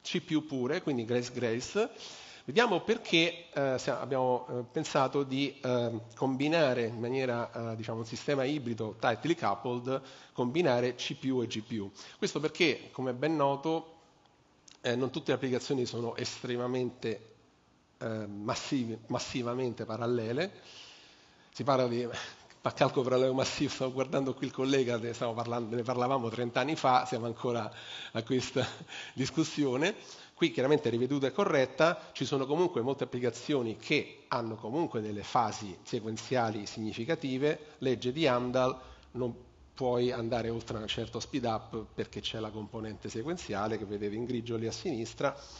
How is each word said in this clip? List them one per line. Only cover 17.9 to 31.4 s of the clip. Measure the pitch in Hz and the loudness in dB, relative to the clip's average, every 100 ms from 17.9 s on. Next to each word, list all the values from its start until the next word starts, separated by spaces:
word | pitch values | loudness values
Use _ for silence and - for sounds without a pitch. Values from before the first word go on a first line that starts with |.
| - | -10
eh, | 120 110 107 | -6 -4 -6
massive-, | 101 107 120 - 143 113 110 - | -6 -4 -4 -2 -2 -2 -6 -4
massivamente | 123 - 123 120 123 127 113 | -4 -2 -4 -2 0 -2 -4
parallele. | 107 113 117 123 110 127 190 - - - - - - - - - - | -6 -2 0 2 0 -2 -2 -6 -20 -20 -20 -20 -20 -20 -20 -20 -18
Si | - | -4
parla | 120 131 123 | 2 4 4
di, | 117 117 120 - - - - | 2 -2 -6 -10 -14 -20 -6
fa | 127 | -4
calcolo | - 135 139 | 2 4 4
parallelo | 127 127 131 | 4 4 4
massivo, | 131 127 - 139 | 2 0 0 -2
stavo | - 131 | 0 -4
guardando | 131 131 156 135 | -2 0 0 0
qui | 123 135 | -2 -6
il | |
collega, | 131 135 139 120 120 | -2 2 4 4 2
ne | 117 | -2
stavo | 117 120 | -2 -2
parlando, | 113 117 120 113 120 | -2 -2 -2 -2 -2
ne | |
parlavamo | 117 123 123 135 113 | 0 2 2 2 0
trenta | 113 120 131 | -2 -2 0
anni | 135 | 0
fa, | 156 135 127 - | 2 6 6 4
siamo | 123 117 | -2 -2
ancora | 110 127 117 110 - - - - | -2 -2 0 -2 -8 -14 -12 -6
a | 113 | -6
questa | 113 131 123 131 120 - - | 0 0 2 0 -2 -4 -14
<laughs> | - - | -12 -10
discussione. | - 131 - 156 - 139 123 170 220 - - - | -4 -2 0 0 2 2 4 2 0 -10 -20 -12
Qui | - 170 | 2 2
chiaramente | - 131 151 123 | 4 6 6 6
riveduta | 117 127 143 131 | 2 2 2 2
e | |
corretta, | 160 | 2